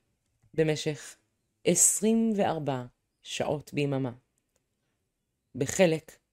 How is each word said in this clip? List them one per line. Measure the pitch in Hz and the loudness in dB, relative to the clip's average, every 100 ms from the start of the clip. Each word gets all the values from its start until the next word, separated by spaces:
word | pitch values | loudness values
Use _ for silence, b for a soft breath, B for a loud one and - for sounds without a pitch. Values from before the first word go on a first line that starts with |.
| _ _ _ _ _ | _ _ _ _ _
במשך | - 156 151 156 147 - - _ _ _ _ | 0 2 0 -2 -6 -10 -20 _ _ _ _
עשרים | - 175 - - 214 226 226 202 | 0 4 4 2 2 2 2 0
וארבע | 131 160 143 131 123 _ _ _ | 0 0 -2 -4 -6 _ _ _
שעות | - - - 151 - | -10 -6 -4 -4 -6
ביממה, | - 143 135 131 120 _ _ _ _ _ _ _ _ _ _ _ _ _ | -4 -2 -2 -4 -8 _ _ _ _ _ _ _ _ _ _ _ _ _
בחלק | 123 139 - 180 156 - - _ | -8 -2 2 4 2 -4 -20 _